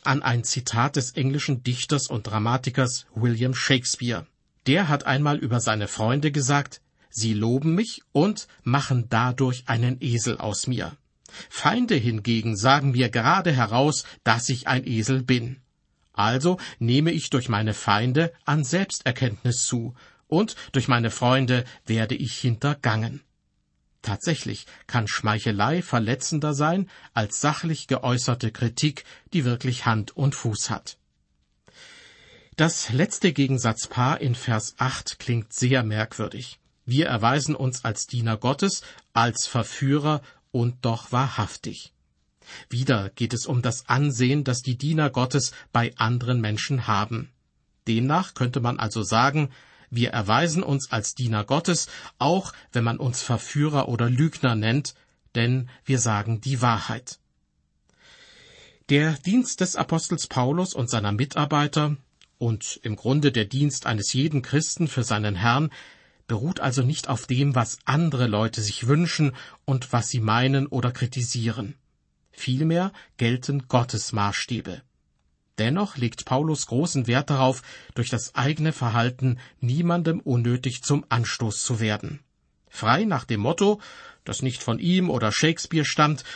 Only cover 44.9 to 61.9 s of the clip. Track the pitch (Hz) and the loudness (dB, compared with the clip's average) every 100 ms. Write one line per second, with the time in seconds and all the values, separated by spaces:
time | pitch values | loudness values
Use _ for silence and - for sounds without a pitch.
44.9 | 156 147 127 127 147 - - - 120 117 | 0 0 0 0 0 -2 -6 -4 0 0
45.9 | - 113 120 120 123 110 107 - 135 113 | 0 0 0 0 0 0 -2 -2 -2 0
46.9 | 101 107 117 - _ _ _ _ _ - | 0 0 -4 -8 _ _ _ _ _ -2
47.9 | 113 127 160 185 - 123 123 120 - 110 | 0 2 0 -2 -2 -2 0 -2 -2 -4
48.9 | 113 104 113 131 151 143 - - - - | -4 0 4 4 2 -2 -4 -20 -20 -8
49.9 | 117 120 117 98 117 170 156 - 139 - | -2 0 0 2 2 2 0 0 -2 -2
50.9 | 117 - - 120 110 101 139 160 170 - | -4 -4 -4 -2 -2 0 0 2 0 -2
51.9 | - - - 135 185 - - - 123 117 | -10 -16 -2 0 0 -2 -12 -6 -2 0
52.9 | - 131 120 - 113 - 147 151 147 - | 0 -2 -4 -2 -2 -2 -2 0 0 0
53.9 | 117 120 127 160 - 131 113 110 135 131 | 0 2 4 2 2 0 2 2 0 -2
54.9 | - _ _ _ 117 117 131 127 - - | -10 _ _ _ 0 2 0 -2 -8 -2
55.9 | 131 113 104 104 110 131 131 120 110 - | 0 2 0 0 -2 -2 0 2 2 0
56.9 | 113 - - _ _ _ _ _ _ _ | -8 -10 -18 _ _ _ _ _ _ _
57.9 | _ - - - - - - - _ - | _ -20 -20 -20 -20 -20 -20 -20 _ 2
58.9 | 143 156 156 180 233 247 - 180 - - | 4 4 0 0 2 2 0 -2 -2 0
59.9 | 165 - 175 - 127 127 165 185 - 120 | 0 0 -4 -2 0 2 2 -2 -2 -2
60.9 | 120 104 104 135 - 147 151 147 156 151 | 0 0 0 0 0 0 2 2 2 0